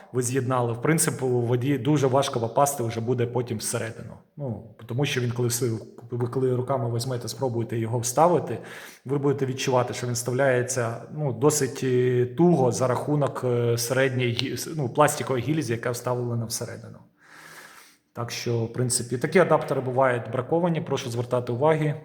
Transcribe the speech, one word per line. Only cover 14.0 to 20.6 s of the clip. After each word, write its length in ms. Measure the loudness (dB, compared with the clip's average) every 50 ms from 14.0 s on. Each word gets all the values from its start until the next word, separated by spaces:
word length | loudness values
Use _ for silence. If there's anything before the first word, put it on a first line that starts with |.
| 2 2 2 0 0 0 0
гі-, 180 | -2 -2 -4
с-, 180 | -4 -6 -6 -6 -4
ну, 120 | -4 -4 0
пластикової 560 | 2 4 4 4 4 0 -2 -2 -2 -2 0
гільзи, 280 | 0 -2 -2 -2 -2
яка 180 | -2 -2 -2 -4
вставлена 540 | -4 -4 -4 -4 -2 -2 -2 -2 -2 -2 -2
всередину. 540 | -4 -6 -6 -6 -8 -10 -12 -16 -16 -18 -20 -20 _ _ _ _ -20 -20 -20 -20 -20 -20 -20 -20 -20 -20 -20 -20 -20 _ _ _ _
Так 180 | _ -8 -8 -6
що, 280 | -6 -6 -2 -2 0 0
в 140 | 0 -2
принципі, 460 | -2 -2 -2 0 0 -2 -2 -4 -4 -2
такі 200 | 0 4 4 4
адаптери 420 | 6 6 4 2 2 0 -2 -2
бувають 500 | -2 0 2 2 4 4 2 0 -2 -4
браковані, 480 | -4 -4 -2 0 0 2